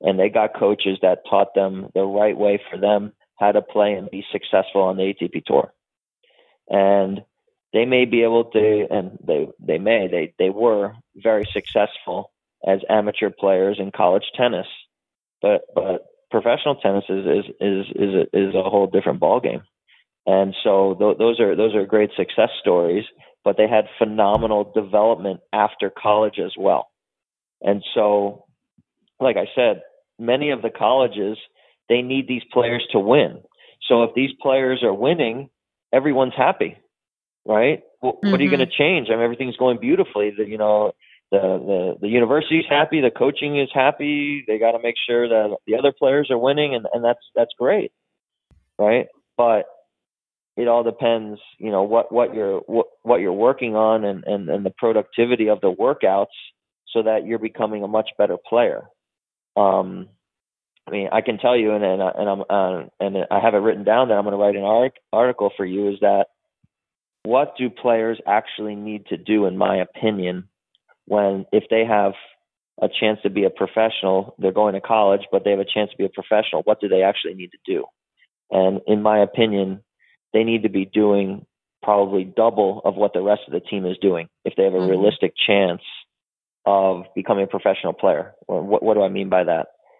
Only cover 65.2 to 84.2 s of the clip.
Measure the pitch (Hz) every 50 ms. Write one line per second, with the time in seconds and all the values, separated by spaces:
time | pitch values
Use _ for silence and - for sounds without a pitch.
65.2 | 120 127 123 - 104 101 - - 98 90 92 98 104 101 101 98 104 101 101 98
66.2 | - - _ _ _ _ _ _ _ _ _ _ _ _ _ _ _ _ _ _
67.2 | - 107 120 131 147 143 - - 127 120 110 - - 123 117 113 113 113 113 110
68.2 | - - 101 107 110 - - - 107 107 104 104 104 107 107 107 101 - - 85
69.2 | 90 - 107 107 101 92 92 95 95 95 95 95 90 - _ - - 110 107 98
70.2 | 92 90 90 92 92 - _ _ _ _ _ _ _ _ _ _ _ - 104 104
71.2 | 101 98 98 95 95 - - 104 - - 113 113 110 113 110 104 101 98 98 -
72.2 | - - _ _ _ _ _ _ _ _ _ - - 101 - - - 110 110 104
73.2 | - 104 95 104 98 95 - - 98 92 - 110 110 113 113 - - 95 95 95
74.2 | 98 - - - 95 95 92 104 107 107 95 95 - - 113 110 104 98 98 101
75.2 | 98 - - 98 - 101 101 98 98 98 - 107 104 101 - - 98 95 - -
76.2 | 92 - 110 107 110 - - 80 - - 107 - - 101 95 92 95 98 101 -
77.2 | - 82 90 92 90 90 - _ _ - 95 78 - - _ _ _ _ _ _
78.2 | _ _ _ _ _ _ 95 95 92 95 98 95 - - 107 104 104 107 107 107
79.2 | 101 98 - - 113 110 104 98 98 95 95 101 - _ _ _ _ _ _ _
80.2 | _ _ - 110 113 113 113 113 107 107 95 98 98 95 - 107 107 104 101 101
81.2 | 98 95 98 101 - _ _ _ _ _ _ _ - - 104 101 101 95 98 98
82.2 | 95 95 - - 110 117 104 104 104 95 101 110 - - 95 92 104 101 - -
83.2 | 92 101 104 - - - 71 87 - - - 101 92 90 92 - - 98 90 82